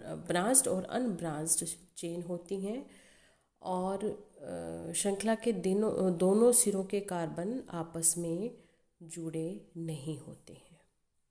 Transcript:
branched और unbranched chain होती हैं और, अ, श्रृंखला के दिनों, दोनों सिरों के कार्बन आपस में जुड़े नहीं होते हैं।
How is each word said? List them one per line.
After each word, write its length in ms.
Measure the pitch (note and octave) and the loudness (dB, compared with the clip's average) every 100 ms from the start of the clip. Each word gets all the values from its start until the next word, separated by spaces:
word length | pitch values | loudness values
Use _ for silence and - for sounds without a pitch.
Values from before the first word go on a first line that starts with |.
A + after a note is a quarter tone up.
| - | -8
branched 600 | D#3 D#3+ F3 G3+ C4 - | -8 0 2 6 6 6
और 160 | F#3 | 0
unbranched 840 | - - B3 F3 E3 D3 D#3+ - E3 - - - | 0 -2 -2 -2 -4 -4 0 0 0 -10 -14 -10
chain 260 | E3+ E3+ | -8 -6
होती 380 | E3+ F3 - G3 | -6 -8 -6 -6
हैं 300 | G3 B3 - - - - _ _ _ _ | -4 -6 -10 -20 -20 -20 _ _ _ _
और, 420 | - F#3 F#3 G3 G#3+ G#3 - - | -6 -2 -2 -2 -4 -6 -14 -16
अ, 540 | D3 F3 E3 E3 E3 | -10 -8 -6 -8 -4
श्रृंखला 420 | E3+ G3+ G3 G#3+ | 0 0 0 0
के 180 | A3 A#3+ | 2 0
दिनों, 680 | G3 F#3 G3 G#3+ - F#3 E3+ | 0 2 2 2 2 2 4
दोनों 340 | F#3 G#3 A#3+ | 4 8 8
सिरों 320 | A#3+ G#3 F#3+ | 8 6 0
के 160 | F#3+ G3+ | -2 -4
कार्बन 640 | F#3+ F3 E3 D3+ F#3 B3+ - | -4 -4 -4 -4 -4 -6 -6
आपस 460 | E3+ E3 E3 D#3+ F3 | -8 -6 2 2 2
में 400 | E3+ E3+ A#3 - _ _ _ _ | -2 -4 -4 -10 _ _ _ _
जुड़े 680 | E3 E3+ E3 D#3+ D#3+ G#3 - E3+ | -14 -8 -6 -4 -6 -8 -14 -10
नहीं 420 | E3 D#3 C#3+ C#3+ | -8 -6 -8 -10
होते 340 | - C#3 - | -12 -18 -20
हैं। 280 | - - E3 _ _ _ _ _ | -20 -20 -20 _ _ _ _ _